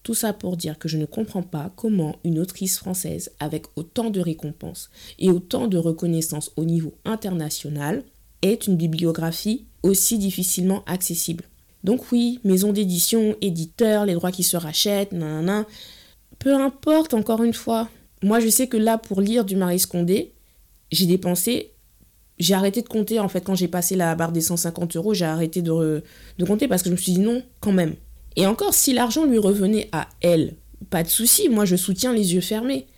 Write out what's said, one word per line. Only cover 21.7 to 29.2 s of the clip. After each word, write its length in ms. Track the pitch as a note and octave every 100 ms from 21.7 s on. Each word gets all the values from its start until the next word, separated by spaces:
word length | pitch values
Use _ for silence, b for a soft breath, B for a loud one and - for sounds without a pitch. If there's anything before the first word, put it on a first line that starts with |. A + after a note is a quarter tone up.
| _ _ _ _ _ _ -
j'ai 160 | E3+ F#3+
arrêté 260 | G3 G3
de 60 | A#3
compter, 320 | A3 G#3 A3
en 100 | G3
fait, 120 | F#3
quand 120 | F#3
j'ai 140 | F#3+ F3+
passé 280 | F3 F3 F#3+
la 200 | E3+ E3
barre 160 | E3
des 100 | E3
cent 160 | D#3+ F3
cinquante 380 | E3+ E3 F3 E3+
euros, 180 | G3
j'ai 120 | G#3 E3
arrêté 360 | D#3+ E3 F#3
de 80 | E3+
re-, 320 | D#3+ D#3+ D#3 B B B -
de 60 | F3+
compter 220 | G#3+ C#4
parce 140 | F#3
que 80 | F3+
je 60 | F3+
me 20 |
suis 140 | -
dit 80 | F3+
non, 240 | G#3 A#3+ B3+ -
quand 120 | G#3
même. 220 | F#3+ D#3+ - - - - -
Et 80 | F#3+
encore, 280 | A3+ G4+
si 200 | - -
l'argent 320 | B3 A#3+ B3+